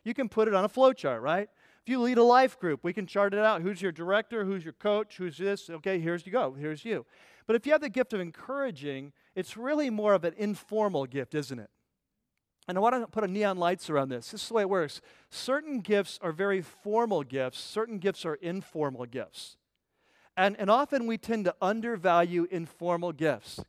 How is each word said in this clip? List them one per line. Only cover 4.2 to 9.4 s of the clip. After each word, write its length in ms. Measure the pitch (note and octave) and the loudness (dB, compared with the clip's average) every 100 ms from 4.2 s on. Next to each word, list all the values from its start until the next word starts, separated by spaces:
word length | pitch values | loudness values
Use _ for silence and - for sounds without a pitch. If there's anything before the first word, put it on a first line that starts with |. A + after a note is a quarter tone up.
| - A#3 G3 | 0 -4 -4
Who's 180 | F#3+ | -4
your 80 | E3 | -8
coach? 460 | - G#3 G#3 G#3+ - | -6 0 0 -2 -8
Who's 180 | F3+ C#3+ | -10 -4
this? 320 | G3 G3+ - | -4 -4 -6
Okay, 300 | E3 F#3+ F#3 | -8 -4 -2
here's 260 | E3 F3 | -2 -4
you 80 | F3+ | -2
go. 220 | A#3 C#3 C3+ | -2 -2 -4
Here's 280 | D3+ D3+ A3+ | -8 -6 -6
you. 180 | F3+ - _ - - - | -6 -6 _ -20 -10 0
But 100 | A#3 | 0
if 100 | C#4 | 4
you 60 | |
have 100 | D4+ | 2
the 80 | C#4+ | 2
gift 240 | A#3+ B3 | -2 -2
of 60 | G#3 | -4
encouraging, 920 | E3+ - - C#4 C4+ D3 C#3+ C3+ C#3 - _ | -6 -10 -10 -6 -6 -6 -8 -8 -10 -18 _
it's 200 | F#3 | -10